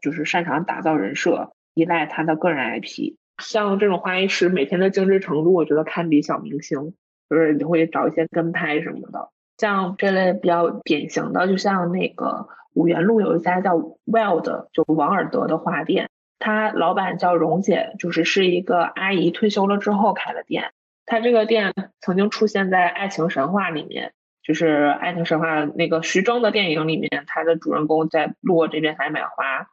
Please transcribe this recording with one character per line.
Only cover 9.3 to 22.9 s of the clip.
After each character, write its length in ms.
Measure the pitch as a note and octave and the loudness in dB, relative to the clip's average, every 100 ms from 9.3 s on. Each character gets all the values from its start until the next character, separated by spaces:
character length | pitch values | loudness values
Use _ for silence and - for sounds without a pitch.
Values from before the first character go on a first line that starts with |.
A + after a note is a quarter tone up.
| _ _ - | _ _ -4
像 380 | G#3+ G3 F#3 F#3+ | -2 0 -2 -2
这 140 | G3 | 0
类 220 | F#3+ F#3 | 2 2
比 120 | F3+ F3+ | 2 2
较 240 | E3+ E3+ - | 2 2 -2
典 260 | - D3 - | -2 -2 -2
型 220 | D#3+ - | -6 -2
的， 160 | F#3 F3+ | 0 0
就 80 | F#3+ | 0
像 380 | G3+ G3 F3 | 0 0 0
那 160 | F#3 E3+ | -2 -4
个 400 | - - - - - _ | -4 -6 -6 -10 -18 _
五 160 | - E3+ | 0 2
原 140 | - | 2
路 180 | F#3 A3+ | 2 2
有 160 | F#3+ E3 | 2 0
一 20 | |
家 220 | F3 F3+ | 0 0
叫 160 | G3 E3+ D#3 - - | 2 0 -2 -10 -2
WILD， 640 | A3 G#3 E3 - - - | 0 2 0 -2 -6 -4
就 100 | - D#3+ | -2 0
王 160 | D#3+ D3 | 2 2
尔 200 | F#3+ - | 0 0
德 180 | - - | -2 -2
的 100 | D#3+ | -2
花 280 | E3+ E3+ E3+ | -2 -4 0
店， 240 | F#3+ D#3+ - _ _ | -2 -2 -10 _ _
他 320 | A3 G#3+ G#3+ | -2 0 0
老 220 | E3+ E3+ | 0 0
板 240 | G3 F#3 F3 | 0 -2 -2
叫 160 | F3+ | 2
蓉 280 | E3+ D#3+ E3 | 2 2 2
姐， 320 | F#3+ F3 - - | 2 0 0 -6
就 140 | F3 | -4
是， 140 | E3 E3+ | 0 0
是 200 | G3+ F#3 | 2 4
一 140 | F3 | 2
个 200 | F#3 F3+ | 2 2
阿 320 | E3 - F#3+ | 0 -2 -2
姨 180 | G3 E3+ | 0 0
退 180 | F3 G#3+ | 2 0
休 180 | G3+ G3 | 2 2
了 100 | G3+ | 2
之 140 | G#3 | 0
后 200 | G3+ G#3+ | 2 2
开 220 | - - | 0 -6
的 100 | D#3 | -8
店。 300 | - E3 - - _ _ - | -6 -6 -6 -12 _ _ -4
他 120 | A#3 | 0
这 140 | A#3+ | 4
个 120 | A#3 A3 | 4 4
店 280 | A3 G3 F#3 F#3+ _ | 2 2 -4 -8 _
曾 160 | - F#3 | -2 2
经 140 | G#3 | 0
出 180 | - G#3+ | 2 0
现 220 | G3+ F#3+ | 2 2
在 180 | F#3 | 2
《爱 220 | F3 | 2